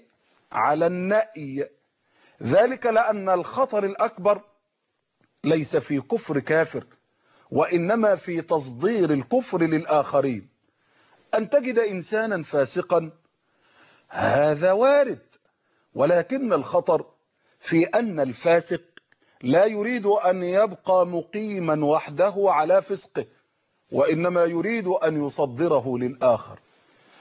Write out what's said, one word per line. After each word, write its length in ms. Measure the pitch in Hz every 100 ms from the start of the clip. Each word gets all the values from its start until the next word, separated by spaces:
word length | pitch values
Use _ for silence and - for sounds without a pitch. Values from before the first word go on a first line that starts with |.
| _ _ _ _ _
على 340 | - 123 151 175
النأي، 840 | 180 185 214 220 - 143 135 - _ _ _ _ _ _ -
ذلك 440 | 110 170 240 262 240
لأن 420 | 220 226 208 190
الخطر 560 | 180 165 - 262 208
الأكبر 560 | 196 196 226 226 190 202 - _ _ _ _ _ _ _ _ _
ليس 320 | 147 160 143 160
في 240 | - 143
كفر 380 | - 233 - 143
كافر، 480 | 127 160 165 - - _ _ _ _ _ -
وإنما 680 | 135 160 175 170 226 214 185
في 260 | - 170
تصدير 720 | 156 160 131 120 180 233 165
الكفر 500 | 143 127 247 240 175
للآخرين. 840 | 165 156 - 151 135 143 135 110 - _ _ _ _ _ _ _ -
أن 160 | 226 220
تجد 280 | 285 247 233
إنسانا 640 | 214 185 160 214 220 190
فاسقا 680 | 143 147 135 180 - 170 160 - _ _ _ _ _ _ _ _ _
هذا 640 | - 107 135 147 147 180
وارد، 460 | 196 262 285 269 165 _ _ _ _ _ _ _
ولكن 580 | - 147 175 160 269 247
الخطر 540 | 160 123 175 175 156 - _ _ _ _ _
في 240 | - 165
أن 360 | 170 214 233 156
الفاسق 640 | 135 120 170 170 170 170 _ - _ _ _ _
لا 220 | 123 160
يريد 420 | 214 208 220 247 202
أن 360 | 208 180 185
يبقى 640 | 175 185 214 185 - 185 180
مقيما 800 | 175 156 214 214 196 165 151
وحده 500 | 147 156 170 143 196 196
على 460 | 196 156 156 190
فسقه، 420 | 190 196 - - - _ _ _ _ _ -
وإنما 520 | 127 147 160 175 175
يريد 420 | 170 170 190 233 180
أن 400 | 175 160 156 143
يصدره 720 | 143 143 120 170 143 131 123
للآخر. 600 | 123 - 127 113 - 98 _ _ _ _ _ _